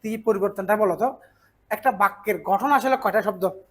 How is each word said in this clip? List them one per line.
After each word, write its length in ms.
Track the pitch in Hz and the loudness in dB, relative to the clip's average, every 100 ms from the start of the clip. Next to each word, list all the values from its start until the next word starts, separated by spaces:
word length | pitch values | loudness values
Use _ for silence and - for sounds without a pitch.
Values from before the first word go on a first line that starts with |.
কি 140 | 220 226 | -6 -4
পরিবর্তনটা 600 | 226 196 196 202 190 214 | 0 0 0 -4 -2 2
বলো 200 | 208 165 | 2 0
তো। 200 | 240 262 _ _ _ _ _ | -2 -4 _ _ _ _ _
একটা 220 | 208 262 | -2 -2
বাক্যের 500 | 202 196 - - 185 | 2 0 0 -4 -4
গঠন 300 | - 196 254 | 0 0 2
আসলে 240 | 277 262 262 | 2 2 0
কয়টা 260 | 208 202 | 2 0
শব্দ? 280 | 208 185 185 - - | 0 -2 -4 -4 -20